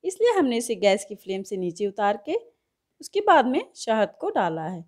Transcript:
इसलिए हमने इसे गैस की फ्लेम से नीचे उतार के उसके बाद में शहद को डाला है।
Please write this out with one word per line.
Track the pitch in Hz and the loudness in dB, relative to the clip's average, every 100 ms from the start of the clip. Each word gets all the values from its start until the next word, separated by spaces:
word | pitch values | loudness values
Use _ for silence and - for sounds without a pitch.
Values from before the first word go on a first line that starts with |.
इसलिए | 349 381 466 | -8 0 2
हमने | 415 277 233 | 4 2 0
इसे | 240 214 | -2 2
गैस | 202 196 - | 2 2 -2
की | 202 | -16
फ्लेम | - 190 | -8 -8
से | 190 196 | -6 -4
नीचे | 180 170 208 | -4 -4 -6
उतार | 190 202 208 | 0 0 0
के | 294 415 466 _ _ _ _ _ | -4 -6 -6 _ _ _ _ _
उसके | - 392 | -6 -2
बाद | 415 330 254 | 4 4 4
में | 269 - - | 0 -4 -12
शहद | - 220 202 - | -2 0 0 -2
को | 403 | -4
डाला | 403 185 160 | 0 -2 -2
है। | 160 185 | -6 -8